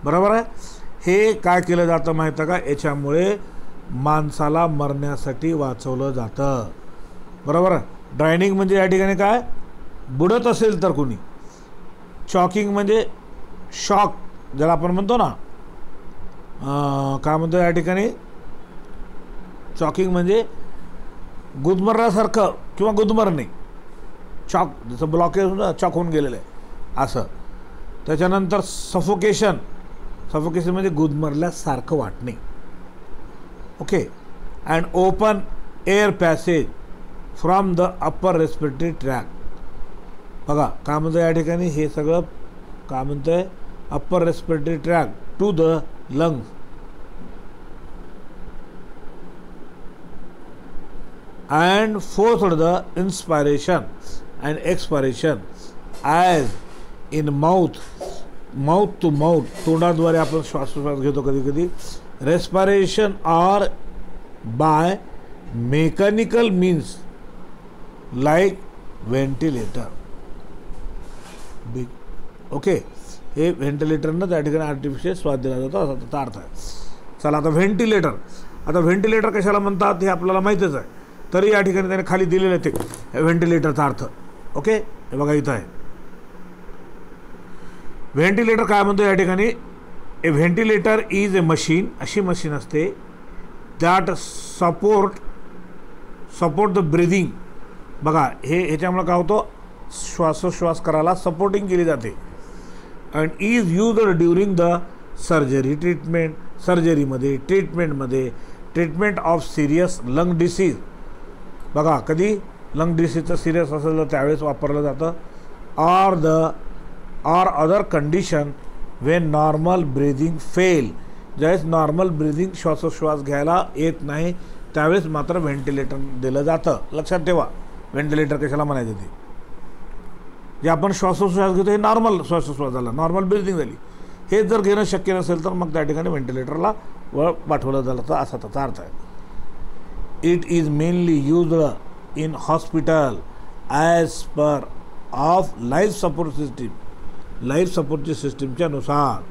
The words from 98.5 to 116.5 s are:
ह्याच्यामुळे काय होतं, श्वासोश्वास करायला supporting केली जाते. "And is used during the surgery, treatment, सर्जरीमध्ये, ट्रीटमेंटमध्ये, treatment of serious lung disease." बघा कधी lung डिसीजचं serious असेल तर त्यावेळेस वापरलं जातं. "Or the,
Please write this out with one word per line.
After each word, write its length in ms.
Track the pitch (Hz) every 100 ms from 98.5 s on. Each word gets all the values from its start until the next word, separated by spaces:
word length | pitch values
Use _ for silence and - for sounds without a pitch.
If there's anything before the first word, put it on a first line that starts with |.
| 170 175
ह्याच्यामुळे 380 | 156 180 185
काय 120 | 180 175
होतं, 300 | 165 208 - - - - -
श्वासोश्वास 880 | - - - 165 151 180 170 170 165
करायला 340 | - 156 165
supporting 520 | 175 190 165 202 202 196
केली 180 | 180
जाते. 300 | 165 143 113 - - - - - - - - - -
"And 140 | 151 156 -
is 380 | 202 240 185 170
used 380 | 226 220 214 170
during 280 | 170 170 202
the 280 | 180 170 175 - - - - -
surgery, 500 | 160 139 135 131 147
treatment, 540 | 175 170 151 170 160 151 - - -
सर्जरीमध्ये, 720 | 180 165 156 139 131 135 139
ट्रीटमेंटमध्ये, 920 | 139 190 170 165 165 139 131 131 127 - - - - 165
treatment 400 | 170 156 208 185
of 200 | 165 165 - -
serious 580 | 147 160 180 175 120 139
lung 160 | 175
disease." 440 | 170 170 170 190 120 - - - - - - - - -
बघा 240 | 147 156 143
कधी 400 | - 160 202 208 - - -
lung 220 | 143 165 165
डिसीजचं 400 | 165 147 160 175
serious 360 | 170 165 156
असेल 260 | 151 156 156
तर 60 |
त्यावेळेस 380 | 151 139 139 151
वापरलं 400 | 151 135 147 147
जातं. 300 | 147 135 160 165 - - - - - -
"Or 400 | 160 180 196 180
the, 300 | 156 160 160